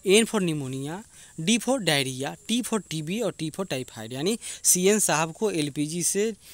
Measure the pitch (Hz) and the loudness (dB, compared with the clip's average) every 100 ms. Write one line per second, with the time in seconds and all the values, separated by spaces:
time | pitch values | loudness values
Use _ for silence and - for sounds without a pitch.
0 | - 196 226 220 180 151 135 135 139 175 | 4 6 6 2 0 -2 -4 -6 -8 -10
1 | 226 - - - 160 226 - 269 175 143 | -14 -20 -20 -8 0 0 2 0 2 2
2 | 131 127 139 170 - 226 226 220 - 156 | 0 -4 -6 -8 -4 -2 0 -4 -4 -8
3 | 151 202 214 - 156 - 190 135 127 - | -4 -2 -4 -4 -8 -6 -6 -6 -8 -12
4 | 110 127 165 233 - - - 180 185 214 | -10 -4 -2 -2 -6 -2 2 4 6 4
5 | - 151 165 160 220 175 147 135 151 170 | 4 2 0 -2 -2 0 -4 -2 -4 -2
6 | 165 190 220 214 - | -2 0 -2 -4 -16